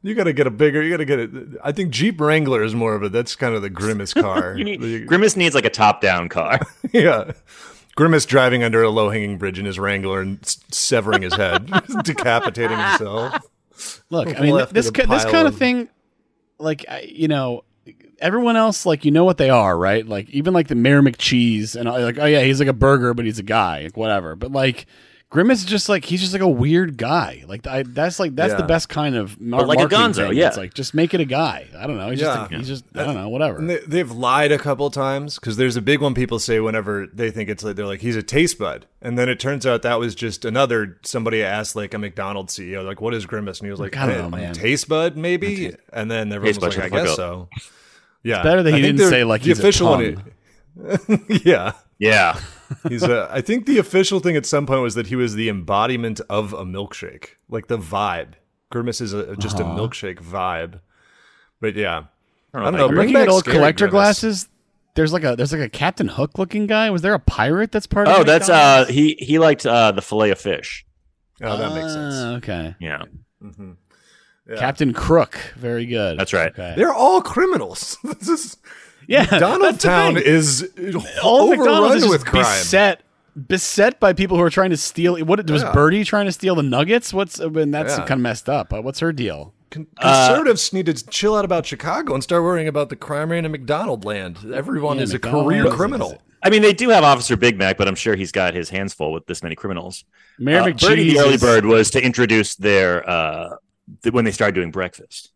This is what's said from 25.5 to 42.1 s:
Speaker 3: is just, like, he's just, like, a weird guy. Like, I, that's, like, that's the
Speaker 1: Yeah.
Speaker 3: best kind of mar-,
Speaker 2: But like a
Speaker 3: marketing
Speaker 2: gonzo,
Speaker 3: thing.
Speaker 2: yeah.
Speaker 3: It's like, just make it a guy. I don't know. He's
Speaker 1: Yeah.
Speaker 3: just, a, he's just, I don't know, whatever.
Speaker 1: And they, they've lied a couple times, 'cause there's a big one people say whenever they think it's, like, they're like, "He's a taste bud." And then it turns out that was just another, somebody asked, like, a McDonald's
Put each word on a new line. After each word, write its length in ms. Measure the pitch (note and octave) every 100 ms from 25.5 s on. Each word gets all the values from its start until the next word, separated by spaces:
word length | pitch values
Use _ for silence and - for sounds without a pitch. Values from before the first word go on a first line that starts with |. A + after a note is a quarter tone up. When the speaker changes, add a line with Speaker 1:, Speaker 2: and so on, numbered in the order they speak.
| B3
Speaker 3:
is 40 | F3+
just, 240 | G#3 -
like, 160 | G3 -
he's 160 | F3+
just, 100 | F#3
like, 120 | F#3+
a 40 | F#3
weird 480 | B2+ C#3 E3+ F3+ B2
guy. 480 | A#2 E3 F#2 B1+ C#2+
Like, 180 | G2+ C3+
I, 160 | C3
that's, 380 | B2+ B2 E3 F3
like, 160 | F3 C3
that's 180 | F3+
the 60 | G2
Speaker 1:
Yeah. 60 | F#2
Speaker 3:
best 200 | E3 -
kind 280 | D#3 D3 B2
of 260 | G2 G#2
mar-, 200 | A#2 B2
Speaker 2:
But 60 | C#3
like 120 | D3+
a 20 | D3
Speaker 3:
marketing 100 | G3+ A#3 D3 F2
Speaker 2:
gonzo, 20 |
Speaker 3:
thing. 80 | A#2+
Speaker 2:
yeah. 100 | D#3+
Speaker 3:
It's 80 | -
like, 180 | F#2 -
just 180 | C3
make 220 | D3+ E3+ F#3
it 60 |
a 40 | C#3+
guy. 400 | C3 D#3+ D2 C#2 D#2
I 120 | B2
don't 100 | A2+
know. 140 | G2
He's 100 | C3
Speaker 1:
Yeah. 140 | D3+ A#2+
Speaker 3:
just, 160 | G2
a, 60 | D#2+
he's 80 | B2+
just, 160 | C3+ _
I 100 | -
don't 120 | D3+ A#2
know, 140 | G2+
whatever. 280 | B2 D3+ G2+
Speaker 1:
And 100 | D#3+
they, 120 | F3
they've 320 | D#3 E3+ C#3
lied 400 | A#2 B2 C3+ D3
a 80 | D3
couple 320 | C#3+ C3 C#3+
times, 480 | C#3 C3+ C#3 C#3+ -
'cause 180 | A#2 G#2+
there's 180 | B2+ A#2+
a 60 |
big 200 | G#2 C#3+
one 120 | C#3+
people 240 | B2 B2 A2+
say 220 | - A2+
whenever 480 | A2 A2 G2+ G2+ F#2+
they 200 | G2+ A2+
think 180 | A2 G#2
it's, 140 | G2+
like, 120 | G#2 G2
they're 120 | G2+
like, 140 | G2
"He's 140 | A#2 A2+
a 60 |
taste 380 | - C#3+ E3+ -
bud." 260 | G2 A#1+ _ _
And 160 | A#2+ A#2+
then 100 | B2
it 120 | B2
turns 260 | C3+ C#3 C3
out 160 | A#2+
that 160 | A#2+ A#2
was 140 | A#2
just 320 | - A#2 G2+ A#2
another, 540 | A#2+ C3+ A#2 G2+ F2
somebody 400 | - B2+ A2+ A2+
asked, 340 | G2 G#2 G#2+ G#2+
like, 200 | G2+ G#2+
a 20 |
McDonald's 560 | G#2